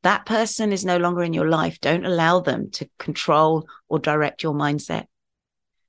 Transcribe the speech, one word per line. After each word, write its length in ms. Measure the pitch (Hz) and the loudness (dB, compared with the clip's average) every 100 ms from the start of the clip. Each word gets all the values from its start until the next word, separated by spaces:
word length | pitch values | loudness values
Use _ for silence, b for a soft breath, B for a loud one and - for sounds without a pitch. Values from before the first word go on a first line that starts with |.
That 220 | 180 208 - | 0 0 0
person 460 | 220 220 - 214 | 0 0 0 -2
is 140 | 196 185 | -2 0
no 100 | 180 | 2
longer 280 | 175 175 | 2 0
in 100 | 175 | -2
your 160 | 165 160 | 0 2
life. 320 | 160 170 165 | 2 0 -2
Don't 240 | 143 165 - | -2 0 0
allow 340 | 170 165 180 | 2 4 2
them 320 | 175 127 - | 2 -2 -6
to 180 | - - - | -10 -12 -10
control 680 | - 151 - 151 156 160 156 B _ | -8 -4 2 4 4 2 -2 B _
or 100 | 151 | -2
direct 440 | 151 151 147 - | 0 0 0 -2
your 100 | 160 | -4
mindset. 540 | 147 147 147 - - - _ _ _ _ _ _ _ | -2 0 -2 -4 -6 -8 _ _ _ _ _ _ _